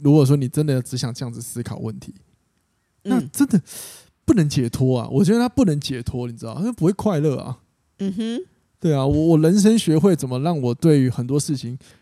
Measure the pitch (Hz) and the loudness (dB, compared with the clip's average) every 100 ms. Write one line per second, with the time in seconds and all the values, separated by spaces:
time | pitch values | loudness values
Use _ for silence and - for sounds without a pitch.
0 | 143 151 131 143 127 151 151 131 - 123 | 4 6 6 4 0 -2 0 -2 -4 -8
1 | 127 123 123 117 117 120 117 - 117 98 | -8 -8 -10 -12 -12 -10 -10 -8 -10 -10
2 | - - _ _ _ _ _ _ _ _ | -16 -20 _ _ _ _ _ _ _ _
3 | 202 254 135 - 285 190 - - - - | -4 -2 -2 -2 2 2 0 -16 -18 -20
4 | _ _ - 233 147 143 117 - 131 127 | _ _ 0 2 2 0 -2 0 0 0
5 | 117 131 185 233 240 - 208 147 - 127 | 0 2 2 2 0 2 2 0 -4 -8
6 | - 123 123 117 113 123 226 240 165 202 | -6 -6 -8 -10 -10 -6 -6 -2 0 0
7 | 214 160 151 127 - 131 _ _ _ - | 0 0 0 -2 -6 -12 _ _ _ -10
8 | 196 190 226 247 370 _ _ _ 170 139 | -8 -6 -6 -6 -10 _ _ _ -2 0
9 | 135 147 160 160 156 208 214 226 - 156 | 0 2 4 4 4 4 4 4 2 2
10 | 190 160 131 127 160 160 123 120 165 143 | 2 0 -2 -4 -2 -2 -2 0 4 4
11 | 127 123 123 143 - 135 117 127 _ _ | 2 0 -2 -2 -2 -6 -6 -12 _ _